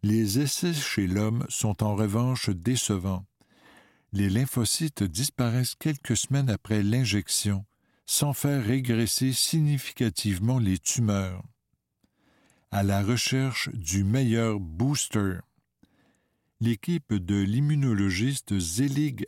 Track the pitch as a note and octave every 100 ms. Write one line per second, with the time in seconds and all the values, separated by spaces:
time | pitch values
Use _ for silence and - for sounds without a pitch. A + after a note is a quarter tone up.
0 | G2+ A2 G#2+ A2+ C#3+ - F3 D#3 - -
1 | F#2+ F#2+ G#2+ A#2 - - A2 G2+ G#2+ G2+
2 | G#2+ G#2+ B2+ B2+ - F#2 E2+ B2+ - G2
3 | F#2+ F#2 - _ _ _ - - - _
4 | _ G2+ G2+ G2+ C3 B2+ G#2+ - D#3+ -
5 | G2 F2 C#3+ - A#2+ A#2+ B2 - D#3 D3
6 | - A2 - C#3 C3+ G2 - G#2+ G2+ A#2+
7 | A#2+ G2+ - - G#2 G2 G2+ _ _ _
8 | - - D3 C3 C#3+ C#3 G#2+ C3+ B2 A2+
9 | A2+ - C3 B2 - D#3+ D3+ C#3+ - -
10 | A#2 - G#2 F#2 A2 B2+ G#2 F#2 - -
11 | A2 G2+ F#2 F#2 G2 _ _ _ _ _
12 | _ _ _ _ _ _ _ G2+ G2 G2+
13 | G2+ A#2+ - C3 C3+ A#2+ - A#2 E2 F#2+
14 | G2 B2 B2+ A2+ A2+ G#2 E2+ D#2+ C3 C#3+
15 | - A2 G2 F2+ - _ _ _ _ _
16 | _ _ _ _ _ _ A2+ A2+ - E3+
17 | - G#2 F2 G2+ G2 A#2 D3 D3+ C3+ G#2
18 | G2 F2+ B2 C3+ - G2+ E2+ F#2 C#3 C#3
19 | D3+ A2